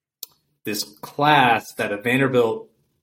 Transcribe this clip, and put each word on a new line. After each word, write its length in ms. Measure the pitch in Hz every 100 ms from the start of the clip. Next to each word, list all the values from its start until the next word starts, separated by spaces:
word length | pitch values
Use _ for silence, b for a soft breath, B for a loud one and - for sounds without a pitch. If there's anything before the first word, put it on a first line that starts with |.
| _ _ - _ _ _
this 200 | - 104 - -
class 720 | - - 147 147 123 110 - -
that 120 | 107
a 60 | 101
Vanderbilt 720 | 120 131 131 127 113 110 - _ _ _